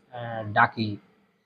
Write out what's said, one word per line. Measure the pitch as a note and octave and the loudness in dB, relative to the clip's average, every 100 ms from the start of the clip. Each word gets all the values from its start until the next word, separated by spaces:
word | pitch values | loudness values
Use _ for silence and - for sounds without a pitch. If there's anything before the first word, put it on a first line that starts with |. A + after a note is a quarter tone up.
| _ | _
আহ, | B2 A#2 A2+ G#2+ | -12 -8 -8 -2
ডাকি, | G#2+ A#2 - G#2+ G2+ - _ _ _ | 4 4 4 -4 -4 -14 _ _ _